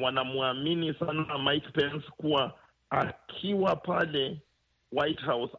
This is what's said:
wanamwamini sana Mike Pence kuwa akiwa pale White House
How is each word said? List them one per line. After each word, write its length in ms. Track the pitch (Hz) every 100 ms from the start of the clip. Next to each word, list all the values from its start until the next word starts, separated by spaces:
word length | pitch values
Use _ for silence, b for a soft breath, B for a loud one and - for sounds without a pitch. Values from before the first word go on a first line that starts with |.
wanamwamini 920 | 127 131 131 135 131 127 147 170 160
sana 440 | 147 170 156 156 143
Mike 320 | 139 147 -
Pence 380 | 151 143 151 - -
kuwa 360 | 156 143 - b b _ -
akiwa 880 | 139 - - - - 190 202 190 147
pale 600 | - 175 170 151 135 147 - _ _ _ _
White 300 | 131 147 156 135
House 260 | 120 120